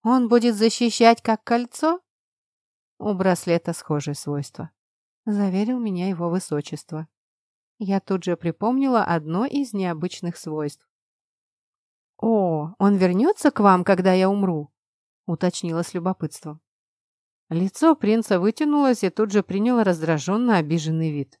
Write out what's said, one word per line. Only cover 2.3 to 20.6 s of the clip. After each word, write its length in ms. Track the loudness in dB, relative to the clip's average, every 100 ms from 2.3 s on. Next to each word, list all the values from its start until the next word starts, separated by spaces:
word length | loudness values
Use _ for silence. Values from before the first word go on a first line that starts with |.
| _ _ _ _ _ _ _
«У 140 | -4
браслета 600 | 0 0 0 0 -2 -2
схожие 420 | -10 -4 -4 -4 -8
свойства», 560 | -6 -6 -8 -12 -16 _ _ _ _ _ -4
заверил 520 | -2 0 0 -2 -2
меня 300 | -2 -2 -2
его 220 | -2 -2
высочество. 800 | -2 -2 -6 -6 -12 -10 -12 -12 _ _ _ _ _ _ _
Я 200 | -2 -2
тут 240 | 0 -4
же 140 | -2 -2
припомнила 680 | -4 -2 -2 0 2 2
одно 420 | 0 -2 -2 -4 -2
из 280 | -4 -4
необычных 640 | -4 -4 -4 -6 -6 -8 -8
свойств. 500 | -8 -6 -6 -8 _ _ _ _ _ _ _ _ _ _ _ _ _ _
«О, 540 | 0 2 2 0 -4 0
он 160 | 2 4
вернется 560 | 2 2 2 0 -4
к 80 | 2
вам, 240 | 4 4
когда 300 | 2 2 2
я 160 | 2 2
умру?» 420 | 0 -2 -2 -8 _ _ _ _ _ -8
уточнила 560 | -2 -2 -2 -4 -4
с 100 | -4
любопытством. 680 | -4 -4 -4 -8 -10 -16 -16 _ _ _ _ _ _ _ _ _
Лицо 460 | -2 -2 2 2 4
принца 440 | 2 0 2 2
вытянулось 640 | 2 0 0 2 2 2
и 60 | -2
тут 220 | 0 0
же 120 | 0
приняло 400 | 0 -2 2 2
раздраженно 760 | 2 0 0 -2 0 0 2
обиженный 540 | 2